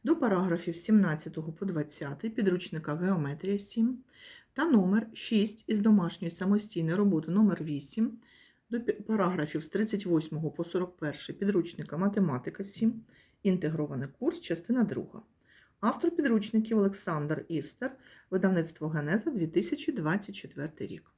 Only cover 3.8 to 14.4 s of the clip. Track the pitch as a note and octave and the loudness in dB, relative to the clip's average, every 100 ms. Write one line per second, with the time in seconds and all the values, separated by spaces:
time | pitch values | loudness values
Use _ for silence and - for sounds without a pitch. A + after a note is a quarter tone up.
3.8 | A#3 C4 - - - - _ - E4 A#3 | 0 0 -12 -20 -20 -20 _ -2 4 6
4.8 | F#3 G#3+ A3 - - A3 G#3+ - - G#3+ | 6 2 0 -12 0 2 2 -4 -2 2
5.8 | G#3+ G#3 E3+ - E3+ - F#3 G#3 G#3 F3 | 6 6 4 -4 -8 -2 2 2 0 -2
6.8 | D#3+ F3+ G3+ D#3+ D#3+ F#3 G#3+ - D#3+ C#3+ | 0 2 4 2 2 4 4 2 -4 -6
7.8 | - - A#3 - _ _ _ _ _ A3+ | -6 -2 -2 -4 _ _ _ _ _ -4
8.8 | - - G#3 G#3+ F3+ C#4+ D3+ D3+ D3+ F#3+ | -2 -4 -2 2 2 2 -2 -4 -4 -2
9.8 | A3 G3+ F#3 E3 D#3+ D#3 D#3+ - E3+ F3+ | 0 -2 2 0 0 -4 -4 -4 -4 -2
10.8 | F3+ - D3+ C#3+ - - G3+ G3+ E3 - | -4 -4 -6 -6 -12 -2 0 2 0 -8
11.8 | - D3+ G3 G#3 F3 B2+ - - G3 - | -8 -2 0 2 0 0 -6 -8 -10 0
12.8 | A3 - - _ _ _ G3+ F3+ D#3+ D#3+ | 0 0 -14 _ _ _ 0 2 0 -2
13.8 | D3 C3+ C#3 - C4+ - | -4 -4 -8 -4 -4 -4